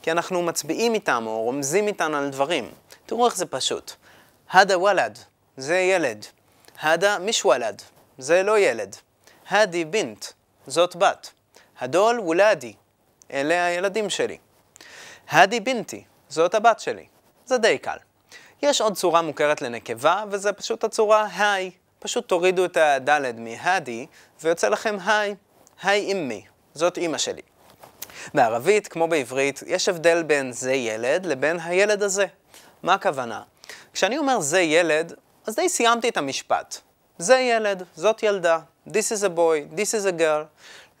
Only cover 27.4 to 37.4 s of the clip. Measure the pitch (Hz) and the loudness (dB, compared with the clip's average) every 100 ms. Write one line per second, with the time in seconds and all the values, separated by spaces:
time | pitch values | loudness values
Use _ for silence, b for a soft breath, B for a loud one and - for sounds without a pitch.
27.4 | - _ _ _ - - B B B 147 | -12 _ _ _ -20 -20 B B B 2
28.4 | 117 117 147 208 - 165 165 165 120 131 | 2 2 2 2 0 -4 0 0 -2 -2
29.4 | 139 135 - 180 208 175 165 170 156 143 | -2 -4 -4 -2 -2 2 2 2 2 0
30.4 | 131 117 127 135 113 110 120 175 185 131 | 0 -6 -2 0 -2 -2 -2 -2 -2 -2
31.4 | 147 175 165 180 214 208 202 190 190 - | -2 -2 -2 0 2 2 0 0 -2 -4
32.4 | _ B B B 165 190 196 135 120 104 | _ B B B 0 0 0 -4 -6 -10
33.4 | 107 _ B B B - 190 277 277 240 | -14 _ B B B -2 0 0 0 0
34.4 | 139 185 165 156 170 156 165 - _ _ | 2 2 4 4 4 0 -2 -10 _ _
35.4 | - 220 349 - 233 233 233 190 139 127 | -8 -2 -2 2 2 2 0 -2 -4 -6
36.4 | - 92 - - _ _ _ - 175 262 | -4 -4 -4 -16 _ _ _ -4 2 4